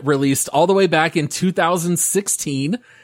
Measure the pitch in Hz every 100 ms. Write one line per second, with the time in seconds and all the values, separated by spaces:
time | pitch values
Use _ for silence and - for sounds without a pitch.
0 | 131 143 139 135 - 143 180 196 185 160
1 | 160 165 147 - 185 185 170 180 170 175
2 | - 196 202 - 156 135 143 247 - -